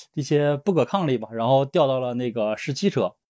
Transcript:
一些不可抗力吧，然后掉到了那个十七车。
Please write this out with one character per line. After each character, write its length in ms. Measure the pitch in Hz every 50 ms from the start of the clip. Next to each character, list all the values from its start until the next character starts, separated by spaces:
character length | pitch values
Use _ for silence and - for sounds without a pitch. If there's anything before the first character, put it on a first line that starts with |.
| - _ -
一 80 | 151
些 360 | 139 - 151 147 147 147 147
不 160 | 139 - 208 190
可 100 | 156 123
抗 240 | - - 120 185
力 100 | 147 131
吧， 120 | 113 110 107
然 160 | 113 113 113
后 160 | 120 135 135 139
掉 240 | 139 - 175 151
到 140 | 135 131 131
了 120 | 127 123 120
那 160 | 123 123 123
个 260 | 104 117 104 107 107
十 160 | - - - 139
七 160 | - 196 202
车。 260 | - 135 101 90 - _ _